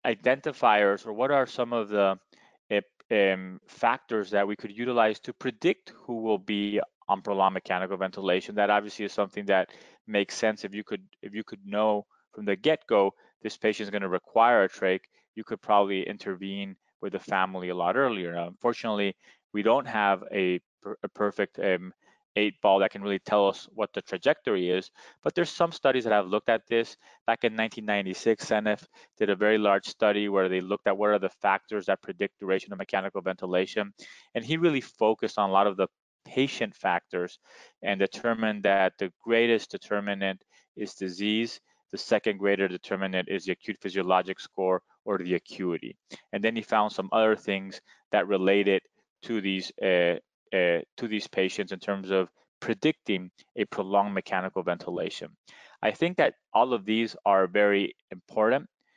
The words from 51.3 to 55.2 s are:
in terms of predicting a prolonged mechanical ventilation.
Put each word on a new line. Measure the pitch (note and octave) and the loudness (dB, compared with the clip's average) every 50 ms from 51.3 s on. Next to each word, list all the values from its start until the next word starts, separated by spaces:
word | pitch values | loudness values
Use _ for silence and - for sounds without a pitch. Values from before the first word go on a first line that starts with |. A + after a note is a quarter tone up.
| - - F#2+ F#2 - - G2+ F2+ | -2 -2 -2 -2 -2 -4 -6 -6
in | G2 F#2 | -8 -8
terms | - - G2+ G2 F#2+ F#2 | -6 -6 -6 -4 -4 -2
of | G2 F#2+ F#2 F2 _ _ _ _ _ - | 0 0 0 -2 _ _ _ _ _ -8
predicting | - - A2+ - - D#3 D#3 _ _ - G#2 F#2 F#2 F2+ _ _ _ _ - | -6 -4 -2 0 0 0 0 _ _ -4 -4 -2 -4 -8 _ _ _ _ -6
a | B2+ G#2 | -6 -6
prolonged | - - - G2 F#2+ G2 G2+ G2+ G#2 G2+ | -4 -4 -6 -4 0 2 2 2 2 -2
mechanical | F#2+ - - G2 F#2 F#2 F#2+ - F#2+ F2 | -6 -4 -4 -4 -4 -4 -4 -6 -4 -4
ventilation. | F2 F2 F2 - - F2 F2+ F2 D#2+ - - | -2 -4 -4 -4 -8 -6 -6 -6 -6 -8 -10